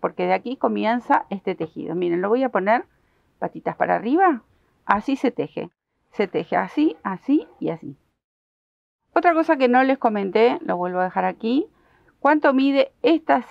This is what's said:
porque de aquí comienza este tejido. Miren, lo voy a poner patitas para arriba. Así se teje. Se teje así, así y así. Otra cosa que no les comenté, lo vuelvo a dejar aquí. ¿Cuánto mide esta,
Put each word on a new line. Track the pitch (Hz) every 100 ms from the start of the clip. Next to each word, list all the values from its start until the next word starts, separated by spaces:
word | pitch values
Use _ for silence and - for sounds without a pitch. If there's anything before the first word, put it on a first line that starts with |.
porque | 175 180 180
de |
aquí | 190 240 262
comienza | 247 208 214 240 - - -
este | 196 -
tejido. | 180 160 - 151
Miren, | 170 175 170
lo | 196
voy | 247
a | 262
poner | 190 190 240 - _ _ _ _ _
patitas | 175 165 - 170
para | 175
arriba. | 175 208 320 381 240 - _ _ _ -
Así | 202 240
se | 269 254
teje. | - - - 170 _ _ _ _
Se | - 196
teje | - 180 175
así, | 185 - 311 466
así | 196 185 - 302 - _
y | 156
así. | 165 - 143 _ _ _ _ _ _ _ _ _ _ _
Otra | 339 349
cosa | 320 330 294
que | 254
no | 247
les | 262 269
comenté, | 233 208 196 202 233 -
lo | - 180
vuelvo | 180 180
a |
dejar | 185 190
aquí. | 185 - 226 262 427 _ _ _ _ _
¿Cuánto | 277 302 302
mide | 262 277 277 - _
esta, | 285 320 - 277 -